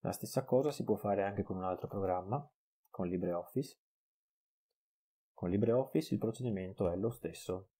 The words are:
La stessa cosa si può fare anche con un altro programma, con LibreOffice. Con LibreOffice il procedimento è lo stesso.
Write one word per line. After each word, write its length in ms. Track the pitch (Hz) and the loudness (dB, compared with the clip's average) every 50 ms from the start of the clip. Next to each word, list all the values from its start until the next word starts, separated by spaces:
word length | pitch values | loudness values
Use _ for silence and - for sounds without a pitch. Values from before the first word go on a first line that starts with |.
La 120 | _ 85 90 | _ -4 -4
stessa 320 | - - - - 127 123 | -4 -6 -2 -2 -2 0
cosa 260 | - - 127 139 151 | 4 4 4 4 4
si 140 | 139 - 117 | 0 -2 0
può 100 | - 107 | 0 0
fare 300 | 101 - 104 101 98 98 | 0 2 2 2 2 2
anche 180 | 98 101 101 98 | 0 0 -2 -2
con 140 | - 98 | -2 -2
un 80 | 92 92 | -2 0
altro 240 | 92 92 90 - - | -2 -2 -2 -4 -6
programma, 600 | - 104 95 92 92 90 92 95 110 147 147 - _ _ _ _ _ _ _ _ | -4 -2 0 0 0 0 0 -2 -2 -2 -4 -6 _ _ _ _ _ _ _ _
con 200 | _ - 95 87 | _ -2 -2 0
LibreOffice. 720 | 90 90 87 87 87 87 87 - - 131 135 - - _ _ _ _ _ _ _ _ _ _ _ _ _ _ _ _ _ _ _ _ _ _ _ _ _ _ _ _ _ _ _ _ | 0 0 2 2 0 0 -2 -2 -2 -2 -2 -2 -6 _ _ _ _ _ _ _ _ _ _ _ _ _ _ _ _ _ _ _ _ _ _ _ _ _ _ _ _ _ _ _ _
Con 180 | - - 90 | -4 -2 0
LibreOffice 640 | 90 101 110 117 113 127 131 135 - 156 151 - - | 2 4 4 4 4 4 2 2 0 -2 0 0 -2
il 60 | 107 | 0
procedimento 680 | - 110 110 - 127 123 107 95 92 92 95 - 104 90 | 0 -2 -2 -2 -2 -2 -2 -2 -4 -6 -2 0 0 2
è 80 | 85 | 2
lo 140 | 92 101 117 | 2 0 -2
stesso. 640 | 120 - - - 82 - - - 92 92 101 _ _ _ | -2 -2 -8 -8 -8 -8 -6 -6 -6 -6 -6 _ _ _